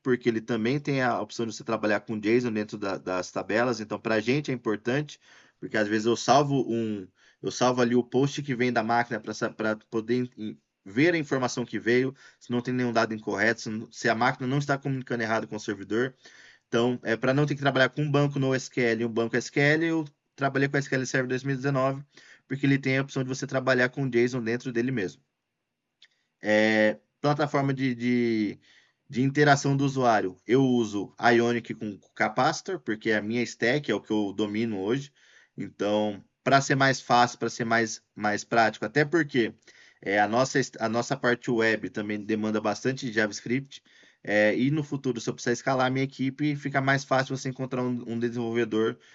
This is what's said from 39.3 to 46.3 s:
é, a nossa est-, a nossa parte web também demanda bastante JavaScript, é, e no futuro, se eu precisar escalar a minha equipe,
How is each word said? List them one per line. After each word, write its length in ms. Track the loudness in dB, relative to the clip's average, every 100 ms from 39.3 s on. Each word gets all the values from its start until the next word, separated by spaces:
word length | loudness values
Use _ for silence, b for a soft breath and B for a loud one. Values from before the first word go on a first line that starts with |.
| 0 0 -4 _ b b b
é, 180 | -2 0
a 80 | 2
nossa 320 | 2 0 0
est-, 160 | -2 -4
a 100 | -4
nossa 260 | -2 -2 -2
parte 360 | 0 -2 0
web 400 | 2 2 2 -2
também 280 | -6 -6 -4
demanda 400 | -4 -2 0 -2
bastante 520 | -2 -2 -4 -4 -4
JavaScript, 720 | 0 -2 -2 -4 -4 -6 -16 _ b b b
é, 340 | -2 2 4 4
e 140 | 2
no 120 | 0
futuro, 380 | -2 -4 -4 -4
se 80 | -4
eu 60 | -4
precisar 180 | -2
escalar 320 | -2 0 0 0
a 60 |
minha 140 | 0 -2
equipe, 500 | -2 -4